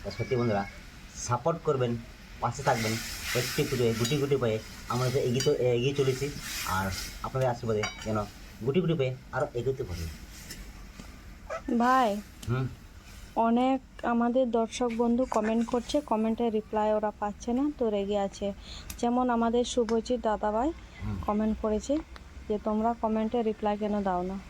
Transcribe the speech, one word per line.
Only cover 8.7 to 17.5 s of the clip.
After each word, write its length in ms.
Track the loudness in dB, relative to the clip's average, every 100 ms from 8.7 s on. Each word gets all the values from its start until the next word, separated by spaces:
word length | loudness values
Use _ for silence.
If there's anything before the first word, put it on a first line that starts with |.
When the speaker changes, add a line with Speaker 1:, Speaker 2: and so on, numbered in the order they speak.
| 2
Speaker 1:
গুটি 120 | 2
পায়ে 220 | 2 0 -2 -6
আরও 160 | -4 -2
এগোতে 300 | -2 -2 -2
পারি। 220 | -4 -6 -6 -10 -14 -16 -14 -14 -14 -14 -18 -16 -16 -16 -18 -18 -10 -8 -2 2
Speaker 2:
ভাই, 440 | 6 6 4 2 -6 -12 -4
Speaker 1:
হুম। 200 | -2 -2 -6 -18 -20 -18 -18 -6 2
Speaker 2:
অনেক 720 | 4 4 4 2 -2 -6 0
আমাদের 460 | 2 4 4 4
দর্শক 400 | 2 0 0 0 2
বন্ধু 280 | 4 4 4
কমেন্ট 420 | 2 4 2 2
করছে, 320 | 0 2 0
কমেন্টের 520 | 2 2 2 2 2
রিপ্লাই 400 | 0 -2 0 4
ওরা 180 | 2 0 -2
পাচ্ছে 340 | -6 -4 -2